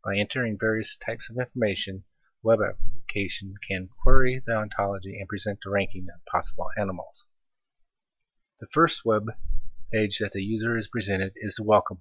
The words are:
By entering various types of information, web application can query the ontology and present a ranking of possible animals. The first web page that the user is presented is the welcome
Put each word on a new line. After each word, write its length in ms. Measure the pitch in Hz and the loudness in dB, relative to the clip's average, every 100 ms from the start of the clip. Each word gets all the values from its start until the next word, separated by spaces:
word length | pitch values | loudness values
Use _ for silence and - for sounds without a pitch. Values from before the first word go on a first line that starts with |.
By 140 | 107 98 | -4 -4
entering 400 | 104 131 120 101 | -4 -4 -6 -4
various 380 | 110 110 107 - - | -4 -4 -8 -12 -12
types 240 | 113 - | -12 -10
of 80 | 117 | -10
information, 640 | 123 127 110 92 - 95 - _ _ _ | -8 -4 -4 -4 -8 -12 -16 _ _ _
web 160 | 113 113 | 0 0
application 920 | 104 - - - - 104 98 - 98 98 - | 0 6 6 6 -2 -6 -6 -8 -12 -16 -8
can 220 | 95 92 - | -8 -8 4
query 400 | - 123 127 127 - | 10 12 10 2 -4
the 100 | 113 | -4
ontology 640 | 107 - 101 98 98 95 | -4 -4 -4 -4 -10 -12
and 80 | 95 | -10
present 320 | 101 107 101 98 | -8 -8 -8 -4
a 40 | |
ranking 380 | 98 98 98 92 | -4 -2 -4 -6
of 120 | - - | -10 -6
possible 440 | - - - - - | -6 -2 -2 -2 -2
animals. 480 | 101 90 - _ _ _ _ _ _ _ _ _ _ _ _ _ _ _ | -4 -6 -14 _ _ _ _ _ _ _ _ _ _ _ _ _ _ _
The 80 | - | -6
first 320 | - 165 - 117 | 2 2 0 -2
web 200 | 107 110 - - - - - - | -2 -2 -6 2 4 2 -4 -4
page 260 | 110 104 - | -2 -2 -4
that 140 | 104 | -6
the 100 | 101 | -6
user 340 | 98 110 113 117 | -6 -4 -2 -4
is 100 | 107 | -4
presented 460 | 117 104 92 95 - | -8 -4 -4 -4 -6
is 200 | 107 - | -10 -8
the 60 | |
welcome 360 | 107 104 - 92 | 2 2 2 -2